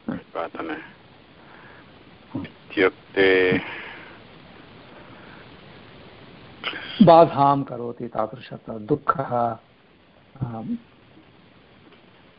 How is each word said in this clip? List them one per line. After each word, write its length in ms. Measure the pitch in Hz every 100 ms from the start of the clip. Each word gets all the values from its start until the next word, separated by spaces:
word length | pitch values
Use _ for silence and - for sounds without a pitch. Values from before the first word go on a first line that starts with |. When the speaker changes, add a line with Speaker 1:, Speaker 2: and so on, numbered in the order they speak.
| -
Speaker 1:
हम्म। 60 |
Speaker 2:
विबाधने। 880 | 87 - - 165 - 165 156 - - - - - - - - - - - - - - - -
इत्युक्ते 1200 | 92 - - - 92 - - - 95 92 92 92 - - - - - - - - - - - - - - - - - - - - - - - - - - - - - - - - - -
Speaker 1:
बाधां 600 | 180 165 156 139 143 139
करोति 440 | 135 120 120 - 117
तादृश 420 | 117 110 123 -
अर्थः। 240 | - -
दुःखः, 840 | 113 107 147 - - 135 120 120 113 - _ _ _ _ _ _ - 123
आम्, 300 | 160 151 233 - _ - - - - - - _ - - - - - -